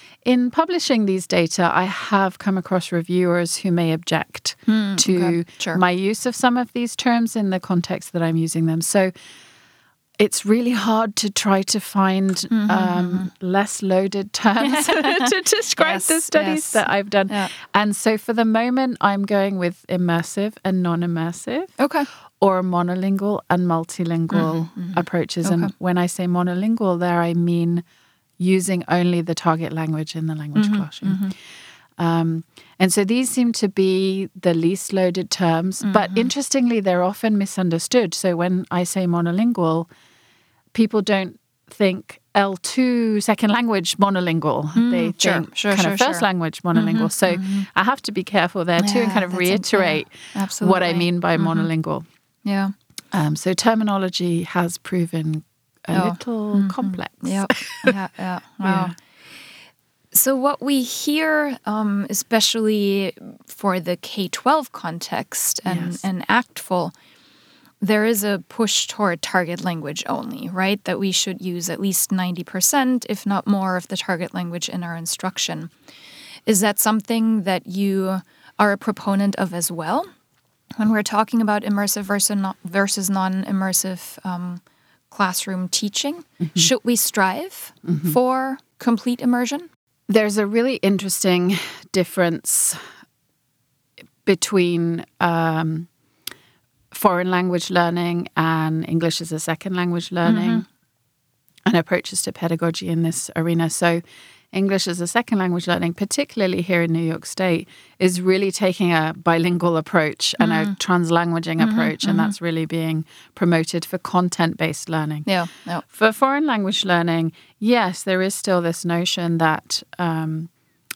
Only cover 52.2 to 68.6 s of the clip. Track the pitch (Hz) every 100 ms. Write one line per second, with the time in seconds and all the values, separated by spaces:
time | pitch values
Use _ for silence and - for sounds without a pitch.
52.2 | _ _ 208 196 196 196 _ - - 190
53.2 | 151 151 185 185 233 226 214 196 185 -
54.2 | 180 170 165 180 170 - - 185 170 165
55.2 | 156 156 - _ _ _ - 175 180 175
56.2 | - 226 208 202 196 180 196 180 - -
57.2 | - 190 196 - - - - 202 185 -
58.2 | 190 180 - - 190 190 185 175 _ _
59.2 | - - - - - _ _ _ _ -
60.2 | - 269 269 294 262 277 247 - - 302
61.2 | 320 302 294 262 - 214 214 202 196 202
62.2 | - 226 214 233 214 214 202 196 190 -
63.2 | - - - - 202 185 170 175 - -
64.2 | 180 - 254 311 262 - 175 165 - -
65.2 | - - - - 185 175 175 175 196 185
66.2 | - 226 247 - - 185 170 - _ _
67.2 | _ _ _ _ _ _ 196 214 220 226
68.2 | 208 196 - -